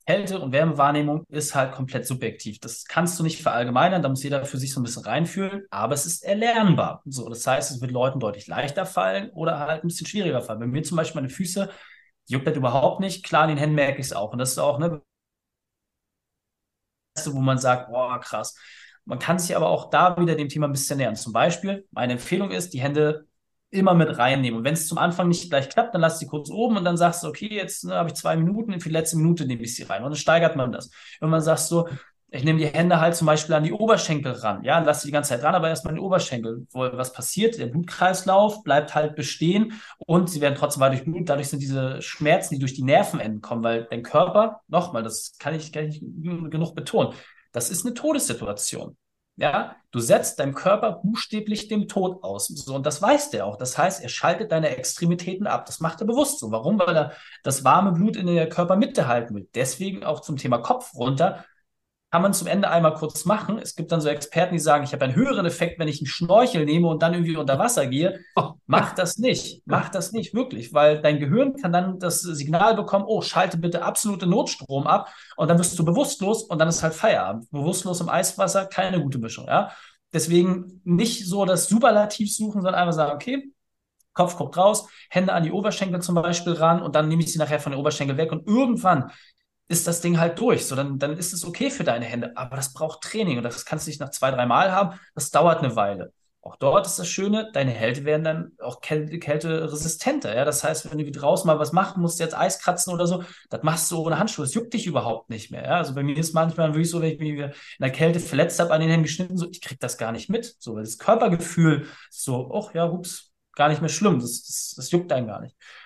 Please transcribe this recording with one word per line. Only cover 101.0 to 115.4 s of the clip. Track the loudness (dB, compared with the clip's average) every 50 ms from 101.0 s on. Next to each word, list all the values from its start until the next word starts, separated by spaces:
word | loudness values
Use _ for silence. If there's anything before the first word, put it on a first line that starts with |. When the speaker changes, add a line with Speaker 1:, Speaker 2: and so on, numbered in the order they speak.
| -6 -6
Speaker 1:
draußen | -8 -2 2 2 2 2 4
mal | 2 2 2
was | 2 0 2
machen | 2 0 2 0 -2
musst, | -2 -2 0 -2
jetzt | -4 -4 -2 0
Eis | 0 0 0 0
kratzen | -2 -2 0 0 -2 -4 -2
oder | 0 0 0
so, | 0 -2 -4 -10 -16 -20 _ _
das | -10 -2 0
machst | 0 0 0 -2 -2
du | -2 -2
ohne | -2 -2 0 0
Handschuhe. | 0 -2 -2 -4 -6
Es | -4 -4
juckt | -4 -4 -4 -6
dich | -4 -4 -2
überhaupt | -2 -2 -2 -2 -4 -6 -8 _
nicht | -12 -12 -10 -12
mehr. | -14 -10 -4
Ja? | 0 0 0
Also | 0 -2 -4
bei | -2 -2
mir | -2 -2
ist | -2 -2 0 0
manchmal | 0 0 0 0 0 0 0
wirklich | 2 0 0 0
so, | 0 0
wenn | -2 -2
ich | -2 -2
mich | -6 -6 -6 -6
in | -8 -8 -10 -14 -18 -20 -8 -4
der | -4 -4
Kälte | 0 2 4 4 4 2
verletzt | -2 -2 2 2 2 2 2 0
habe, | 2 2
an | 2 2
den | 4 4
Händen | 4 4 2
geschnitten, | 2 -2 -4 -6 -4 -4 -4
so, | -4 -6
ich | -8 -14
krieg | -14 -14 -10 -8
das | -8 -8 -6 -6
gar | -6 -6 -6
nicht | -6 -4 -4
mit. | -4 -4 -4 -6 -14 _
So, | -12 -10 -8
weil | -8 -8
das | -10 -10 -2
Körpergefühl | 4 4 4 4 4 2 2 0 -2 -4 2 4 4 4 4 2 -2 -8 -16 -20 -20 _
ist | -14 -10 -6
so, | -4 -4 -4 -4 -4
„Och, | -6 -6 -6 -6 -4
ja, | -2 -2 -2
ups, | -2 -6 -8 -10 -12 -14 -16 _ _ _ _ _ _
gar | 2 4 4
nicht | 4 2
mehr | 0 -2
schlimm.“ | -2 2 4 4 4 4
Das, | 0 -4 -8 -8 -10 -10
das, | -10 -8 -8 -10 -10 -10
das | -6 0
juckt | 0 0 2 2
einen | -2 -2 -2 -4
gar | -8 -10